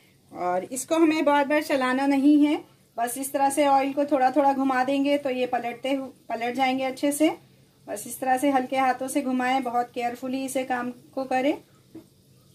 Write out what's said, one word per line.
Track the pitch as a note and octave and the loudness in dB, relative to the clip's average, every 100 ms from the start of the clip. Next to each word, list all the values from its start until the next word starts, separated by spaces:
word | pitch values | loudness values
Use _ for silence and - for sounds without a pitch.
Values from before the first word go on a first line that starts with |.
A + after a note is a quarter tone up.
| _ _ _ | _ _ _
और | - F3+ F3+ | -6 -2 -2
इसको | F#3+ B3+ - E4 | -4 -10 -2 2
हमें | E4 D#4 D4 | 4 4 2
बार | C#4+ C#4 | 2 2
बार | D4+ | 0
चलाना | D#4 C#4 B3+ B3+ C#4 | 0 0 0 0 2
नहीं | C#4 C#4 D4+ D4 | 4 6 6 4
है, | E4+ - _ _ - | 0 -6 _ _ -6
बस | A#3+ C4 | -6 -6
इस | C4+ | -6
तरह | C#4+ C#4 | 0 0
से | C#4 C#4+ | 2 4
ऑयल | C4+ C#4 | 4 2
को | C#4 C#4+ | -2 0
थोड़ा | D4 B3+ | 2 2
थोड़ा | C4 C#4 | 4 2
घुमा | C4+ C4+ B3+ | 2 0 0
देंगे, | B3+ C#4 C#4 C#4+ | 0 0 2 0
तो | C#4+ | 0
ये | B3+ B3 | -2 -2
पलटते | B3 A#3 A#3+ C4 | -2 -4 -8 -4
हु-, | C#4 C4 | -4 -4
पलट | - _ A3+ A#3+ B3 | -14 _ -6 -4 0
जाएंगे | C4 C4 | 0 0
अच्छे | C4 C4 C#4+ | -4 -2 -2
से। | C#4+ D#4 E4+ - _ _ _ - | 2 2 2 -12 _ _ _ -12
बस | G#3 A#3+ | -12 -10
इस | - | -6
तरह | B3+ B3+ | 0 2
से | C#4+ | 2
हल्के | C4+ B3+ C4 | 0 0 0
हाथों | C4 B3+ C4 | 0 -2 -2
से | C#4+ | -4
घुमाएं, | C4 B3+ B3+ C4 | -2 -2 0 0
बहुत | B3 A#3+ A#3+ B3 | 0 -2 -4 -4
carefully | A#3+ A#3+ C4 C4 C4+ | -6 -6 -8 -6 -4
इसे | C4 | -6
काम | B3+ B3 B3 | -4 -4 -6
को | B3 - - | -10 -12 -10
करें। | C4 C4 C4+ G4 - _ _ - - _ _ _ _ | -4 0 0 -2 -8 _ _ -20 -20 _ _ _ _